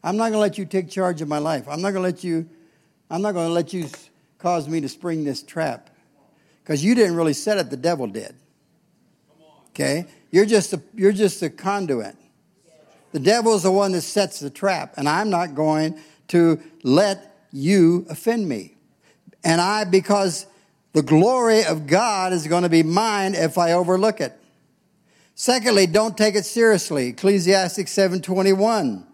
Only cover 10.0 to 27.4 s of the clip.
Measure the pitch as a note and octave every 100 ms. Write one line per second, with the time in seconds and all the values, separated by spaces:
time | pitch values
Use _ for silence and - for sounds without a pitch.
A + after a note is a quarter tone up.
10 | F3 _ _ E3+ G#3 G#3+ - F3 - A3
11 | F#3+ G3+ G#3 - E3 - F#3+ G3+ F3+ B2+
12 | G#2 - _ _ _ _ _ _ _ _
13 | _ D3+ C#3 A#3 A3+ G#3+ F3+ F#3+ G3+ F3+
14 | - - G3 - C#3+ - G3 F3 - -
15 | C#3+ E3 G#3+ F3+ F3+ C#3 D#3 D#3 D#3+ D#3
16 | - _ _ F3 E3 D#3 - _ B2+ C#3+
17 | G3+ G3 - _ _ C#3 C#3+ G3 E3 F3
18 | E3+ D3+ - A#3 G3 A#2 E2+ _ _ _
19 | _ _ _ _ D#3+ E3 F3 G#3+ G3+ F#3+
20 | - G3+ G3 D#3 - _ _ _ _ D#3
21 | C#3 D#3 G3+ B3+ A#3 A3 F3 D#3+ C#3+ F3
22 | A#3+ G3+ F#3 F3+ D3+ F3 F3+ E3 D#3+ F3
23 | A3 G#3 F#3+ F3+ E3 F3+ E3+ E3+ F3 F#3
24 | G#3+ G#3+ C#3 - _ _ _ _ _ _
25 | _ _ _ - - B3+ A3 G3+ F#3+ F3+
26 | A3 F#3+ G#3+ G3+ F3+ A#3 A3+ G3+ - D3+
27 | B2 A#2+ F#3+ G3+